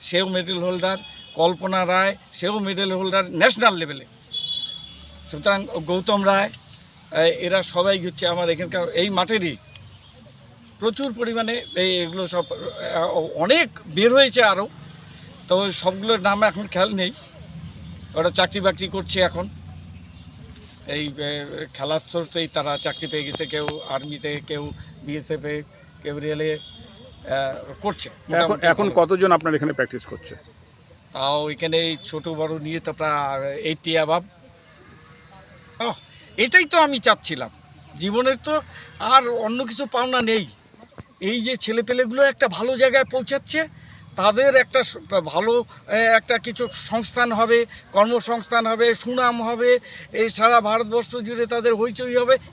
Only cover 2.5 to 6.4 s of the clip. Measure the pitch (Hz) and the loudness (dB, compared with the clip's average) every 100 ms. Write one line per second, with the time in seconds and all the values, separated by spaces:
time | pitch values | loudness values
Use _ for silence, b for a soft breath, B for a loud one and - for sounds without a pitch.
2.5 | 214 196 185 196 185 190 190 180 165 220 | -2 -2 -2 -2 -2 0 0 0 4 4
3.5 | 226 226 180 156 139 120 - - - - | 6 2 2 -6 -8 -14 -20 -12 -8 -6
4.5 | - - - - - - - - 151 202 | -8 -8 -12 -18 -20 -20 -20 -14 -4 0
5.5 | 196 202 180 160 185 185 202 196 196 | 0 -2 -8 -2 -2 0 2 4 2